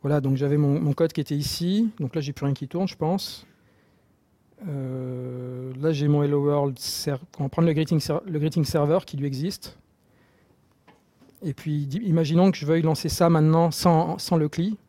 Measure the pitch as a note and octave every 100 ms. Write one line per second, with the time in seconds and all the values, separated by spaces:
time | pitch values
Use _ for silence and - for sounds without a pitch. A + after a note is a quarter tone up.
0 | C#3 D3 C3+ C3 C#3 D3 D3 C#3+ D#3+ C#3
1 | E3 - C#3+ D3 C#3+ - E3+ G3+ A3+ -
2 | C3+ D#3+ C#3+ - C#3 C#3 C#3 E3 F#3+ -
3 | D#3 F#3+ - - - _ _ _ _ _
4 | _ _ _ _ _ _ G3+ C#3 C3 C3
5 | B2+ B2+ B2+ B2 B2 B2+ C3 B2+ D#3 D3
6 | D3 D3 C#3+ C#3+ C#3+ D3 C#3+ B2+ - -
7 | - C#3 - - C#3 - E3 D3+ D#3 D#3+
8 | - D#3 G3 D#3 D#3 E3 C#3+ D#3+ C#3+ E3+
9 | - C#3+ C#3+ C3 E3 - - - _ _
10 | _ _ _ _ _ _ _ _ _ _
11 | _ _ _ _ E3+ C3+ D#3 D3 C#3+ D#3
12 | A3 E3 D3+ E3 F#3+ - D3 E3 D#3+ D3+
13 | D#3+ - E3+ E3 D#3 D#3+ E3+ - F3 D#3+
14 | E3+ F#3 - E3+ D3 - F#3 G#3+